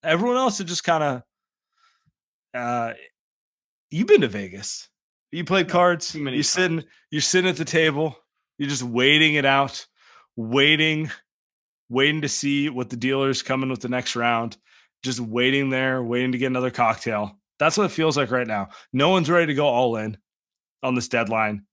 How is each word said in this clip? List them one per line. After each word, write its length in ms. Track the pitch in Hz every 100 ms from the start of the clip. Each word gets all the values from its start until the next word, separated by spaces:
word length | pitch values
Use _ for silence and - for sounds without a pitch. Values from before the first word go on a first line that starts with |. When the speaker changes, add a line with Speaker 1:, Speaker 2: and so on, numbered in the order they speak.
Speaker 1:
Everyone 340 | 165 165 233 247
else 220 | 262 202
is 60 | 180
just 180 | 175
kinda, 400 | - 165 147 127 - _ _ _ _ _ _ _ _ _ _ _ _
uh, 400 | 123 120 120 117 - 69 _ _ _ _ _ _ _ _
you've 180 | 151 254
been 140 | 415
to 60 | 135
Vegas. 640 | 104 98 95 107 - - _ _ _ _
You 120 | 170
played 240 | 170 190 175
Speaker 2:
Yeah, 40 |
Speaker 1:
cards. 380 | 180 180 170 -
Speaker 2:
too 80 | 156
many 160 | 143 131
Speaker 1:
You're 60 |
Speaker 2:
times. 60 | 143
Speaker 1:
sitting, 320 | - 185 165 - _ _
you're 100 | 151
sitting 280 | - 185 185
at 80 | 151
the 80 | 160
table. 520 | - 160 143 156 131 _ _ _ _
You're 120 | 143
just 140 | 143
waiting 520 | 123 117 131 151 156 151
it 100 | 139
out, 400 | 139 139 - - _ _ - _ -
waiting, 760 | 113 127 143 156 156 156 156 - _ _ _ _ _ _ _
waiting 320 | 120 139 156
to 80 | 147
see 400 | - 143 143 143
what 200 | 127 120
the 80 | 120
dealer's 460 | 123 135 135 131
coming 260 | - 131 131
with 120 | 127
the 80 | 123
next 260 | 123 123 120
round. 420 | 120 117 117 - _ _ _ _
Just 160 | 127 120
waiting 500 | 117 113 127 139 135
there, 320 | 131 131 131
waiting 300 | 120 120 127
to 60 | 127
get 100 | 131
another 240 | 127 127
cocktail. 680 | 120 120 113 - 107 104 - _ _
That's 180 | 151 165
what 80 | 202
it 60 |
feels 260 | - 160 143
like 140 | 131
right 160 | 127 110
now. 220 | 107 98 - -
No 160 | 127 151
one's 200 | 190 156
ready 180 | 175 165
to 60 |
go 140 | 143 147
all 280 | 120 127 113
in 200 | 107 104 _ _ _ _ _ _
on 120 | 131 127
this 120 | 120
deadline. 580 | 120 107 110 107 104 101